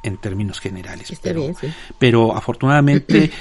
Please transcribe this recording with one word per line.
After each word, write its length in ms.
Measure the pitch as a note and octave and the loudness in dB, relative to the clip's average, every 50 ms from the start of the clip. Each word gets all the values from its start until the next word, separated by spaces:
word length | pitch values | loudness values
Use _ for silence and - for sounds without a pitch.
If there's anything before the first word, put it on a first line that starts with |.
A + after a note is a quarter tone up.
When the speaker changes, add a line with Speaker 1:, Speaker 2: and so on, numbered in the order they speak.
Speaker 1:
en 140 | - A2 F#2+ | -8 -8 -8
términos 420 | - - G#2+ F#2+ G2+ G#2 G2 - - | -6 -8 -6 -4 -4 -4 -6 -6 -8
generales. 520 | - G2 F#2 F2+ F2+ - - - - - | -10 -10 -10 -10 -14 -14 -16 -14 -14 -14
Speaker 2:
Está 160 | F#3 - - F#3 | -12 -8 -6 -4
Speaker 1:
Pero, 100 | F3 E3 | -4 -4
Speaker 2:
bien, 120 | C#3 D3 F3+ - | -4 -6 -8 -8
sí. 80 | - D3 D#3+ - - - - - | -10 -10 -10 -12 -16 -14 -4 2
Speaker 1:
pero 340 | C3+ B2 A#2 A#2 A2+ A2 G2 | 2 4 6 6 4 4 0
afortunadamente 920 | G#2+ - - F2+ - C3+ C3+ C#3+ D3 C#3+ C#3+ C#3+ C#3+ - - - G#3 D#3 E3 - - | -2 -4 -6 -4 -2 0 2 4 4 4 4 4 2 2 4 4 4 4 2 0 -8